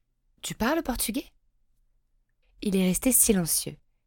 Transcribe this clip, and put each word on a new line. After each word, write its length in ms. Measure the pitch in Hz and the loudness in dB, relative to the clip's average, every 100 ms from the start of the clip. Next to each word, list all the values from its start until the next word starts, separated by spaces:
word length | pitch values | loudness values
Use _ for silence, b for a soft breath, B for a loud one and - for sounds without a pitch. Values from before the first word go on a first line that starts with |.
| _ _ _ _ | _ _ _ _
tu 120 | - | -12
parles 280 | - 220 330 | -4 -2 0
portugais ? » 500 | 294 240 - 220 - _ _ _ _ _ _ _ _ _ _ _ _ - | -2 -4 -4 -6 -8 _ _ _ _ _ _ _ _ _ _ _ _ -10
Il 140 | 208 190 | -2 0
est 120 | 185 | 2
resté 240 | 180 262 | 2 2
silencieux. 640 | 233 - 196 165 - - 147 _ _ | 4 4 2 0 -2 -4 -12 _ _